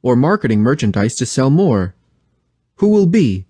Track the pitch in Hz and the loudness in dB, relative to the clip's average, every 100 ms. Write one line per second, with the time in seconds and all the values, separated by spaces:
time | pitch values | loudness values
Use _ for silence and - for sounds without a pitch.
0 | 123 123 147 202 131 107 113 147 107 101 | 0 0 2 0 0 0 0 0 -2 -2
1 | 107 - 123 - 131 156 190 104 92 - | -4 -4 -6 -2 0 2 2 0 -4 -10
2 | _ _ _ _ _ _ _ _ 208 214 | _ _ _ _ _ _ _ _ 0 2
3 | 185 214 135 95 | 2 2 0 -2